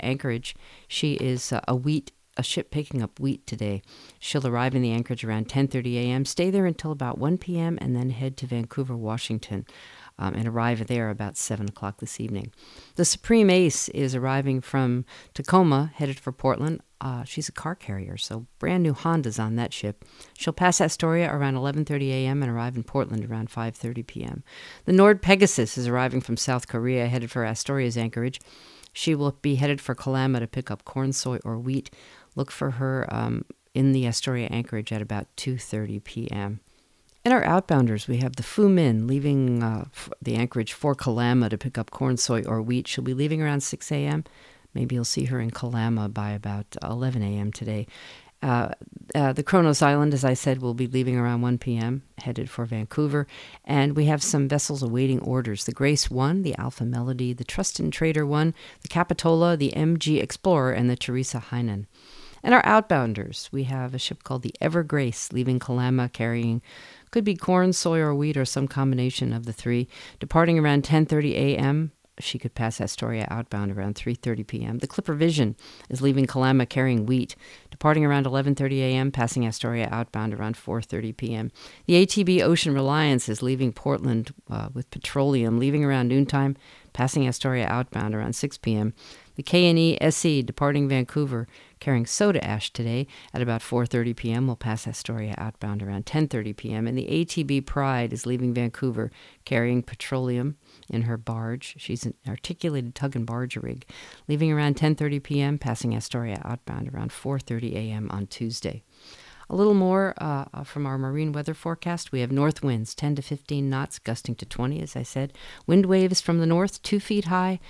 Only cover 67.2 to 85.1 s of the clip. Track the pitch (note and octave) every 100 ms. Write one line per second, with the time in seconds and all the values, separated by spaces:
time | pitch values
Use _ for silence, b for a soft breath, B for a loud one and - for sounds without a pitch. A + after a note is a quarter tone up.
67.2 | G#3 F3 - F#3 F#3 F3 F3 E3 D3+ C#3+
68.2 | D3 C#3+ C3 - C3+ C#3+ C3+ C3 B2+ -
69.2 | B2 A#2 A#2 A2 A#2+ A#2+ B2 B B -
70.2 | - E3 E3+ E3 D3+ C#3+ C3+ D#3 D#3 D3+
71.2 | D3 - C#3 C#3+ C3+ D3 D#3+ - _ -
72.2 | - B2 A#2 - A2+ - - - A2+ A2+
73.2 | G#2+ A2+ A#2 G#2 G2+ G2 G2+ G#2 - A#2+
74.2 | B2 A2+ G#2 A#2 A2+ A#2 - - - D3
75.2 | E3 D3+ A2+ A2 B B - B2+ C#3 C3+
76.2 | C3 C3+ C3 C3 A#2+ C3+ C3 A#2+ G#2+ B2+
77.2 | - - B B B - D3+ D#3 D3 C#3+
78.2 | C3+ C3+ C#3 C#3 C3+ C3+ C3 C3 C3+ C3+
79.2 | A#2 - A#2 A2 A#2+ A#2 A2+ A2+ A#2 G#2+
80.2 | A2 G#2 G#2+ A#2 - A2+ - F#2 A2 A2+
81.2 | C3 A2 A#2 B B B - E3+ G3 -
82.2 | F#3 F3+ A#2 E3 E3 C#3 C3+ D3+ D3+ C3
83.2 | - G#2+ B2 C3 C3 - C#3+ C#3 C3 A2+
84.2 | A2 - - A2 G#2+ B2+ - - -